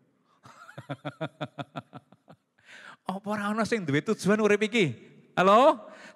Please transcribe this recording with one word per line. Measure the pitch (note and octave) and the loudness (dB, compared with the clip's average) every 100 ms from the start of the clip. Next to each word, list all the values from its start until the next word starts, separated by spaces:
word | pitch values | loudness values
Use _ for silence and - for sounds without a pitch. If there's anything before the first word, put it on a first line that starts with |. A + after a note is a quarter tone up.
| _ _ _ _ - - - - | _ _ _ _ -20 -20 -20 -20
<laughs> | - C3+ D3+ - D#3+ - D3+ - - C#3+ - - _ _ _ - _ _ - - - - - | -16 -14 -14 -12 -12 -12 -14 -14 -14 -16 -18 -20 _ _ _ -20 _ _ -20 -20 -20 -20 -14
Apa | F#3+ | -12
ora | G3+ G#3 G3+ | -8 -6 -4
ana | G#3+ | -4
sing | G#3 A3+ D#3+ | -2 -4 -2
duwe | C#3+ | -2
tujuan | A3 G#3+ F3+ G#3+ | -2 -2 0 2
urip | G#3 G#3 G#3+ | 2 2 0
iki? | A#3 D#3 A#2 - - _ - | 0 0 -4 -16 -20 _ 0
Halo? | F#3 G#3+ D4 C#4 - - - | 4 6 6 2 -4 -20 -16